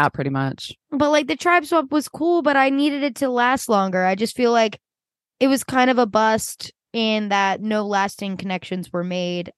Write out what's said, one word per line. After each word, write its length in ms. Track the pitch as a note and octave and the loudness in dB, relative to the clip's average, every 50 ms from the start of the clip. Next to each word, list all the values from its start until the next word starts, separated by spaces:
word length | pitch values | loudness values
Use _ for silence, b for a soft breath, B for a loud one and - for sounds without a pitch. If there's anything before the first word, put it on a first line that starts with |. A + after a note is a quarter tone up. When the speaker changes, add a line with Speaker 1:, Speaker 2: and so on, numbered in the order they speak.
| D3 | 4
Speaker 1:
out 80 | C#3+ - | 4 2
pretty 160 | - C#3 C#3 | -2 -4 -2
much. 420 | C3+ C3+ C3+ C3+ - - - - - _ _ - D4+ | -2 -2 -2 -2 -4 -8 -12 -16 -18 _ _ -6 -2
Speaker 2:
But, 180 | C4+ D4+ D4 | 0 2 2
like, 160 | D4+ D4 D4+ | 2 2 2
the 100 | B3+ D#4+ | 0 -4
tribe 280 | - - F4 F4 F4 D4+ | -2 0 2 2 2 2
swap 240 | - E4+ D#4+ C#4 C4+ | 2 0 0 0 2
was 180 | D4 D4+ - - | 0 -2 -2 -4
cool, 340 | - - D4+ E4+ F4 E4+ C4+ | -6 -2 0 2 2 2 2
but 140 | D4 C#4 | 2 2
I 140 | C4+ C4+ C4+ | 4 2 2
needed 320 | C4+ C#4 C#4+ D4+ C#4+ C#4+ C#4 | 2 2 0 0 0 0 -2
it 140 | C#4+ A3+ | -2 -2
to 120 | - C#4 C4 | -2 -2 0
last 400 | B3 A#3+ A#3+ B3 C4 C4+ - - | 0 2 2 2 0 0 0 0
longer. 360 | A3+ G3 F#3+ F#3+ F#3 F#3 F#3 | 0 2 2 2 0 0 0
I 100 | F#3 F#3+ | 0 0
just 220 | F#3+ A3+ A3 - | 0 -2 -4 -2
feel 160 | - B3 A#3 A#3 | 0 0 2 2
like 260 | A#3 A3+ G#3+ - - _ _ _ _ _ _ _ _ _ _ _ - | 2 2 0 -2 -8 _ _ _ _ _ _ _ _ _ _ _ 0
it 80 | B3+ C4+ | 2 2
was 160 | C4+ C4 - | 2 2 -2
kind 260 | - B3+ C4 B3+ B3+ | -2 0 2 2 4
of 80 | B3+ A#3 | 4 2
a 80 | B3 | 2
bust 640 | G#3 F#3+ G#3+ A3 A3 A3 A3 - - - - - - - _ _ _ - | 2 2 2 2 2 2 0 -2 -6 -12 -14 -16 -18 -18 _ _ _ -4
in 360 | A#3 A3+ A3 G#3+ G#3+ G#3 G3+ | -2 0 0 0 0 0 0
that 320 | G3+ G3 G3 G3 F#3+ - | 0 0 2 0 0 -2
no 240 | G3+ G#3+ G#3+ G#3+ G#3 | -2 -2 -2 -2 -2
lasting 520 | G3+ G#3 G3 G3 G3+ - - G3+ G3 F#3+ | 0 0 0 0 -2 -4 -6 -8 -8 -8
connections 560 | F3+ F3+ G3 F#3 F3+ - - F#3 F#3 E3+ - - | -6 -6 -6 -6 -6 -6 -6 -8 -8 -8 -6 -6
were 100 | F3 F3 | -6 -4
made 500 | F3+ F3+ F3+ F3+ F3 F3 F3 F3 - - | -4 -4 -4 -4 -4 -4 -4 -6 -8 -8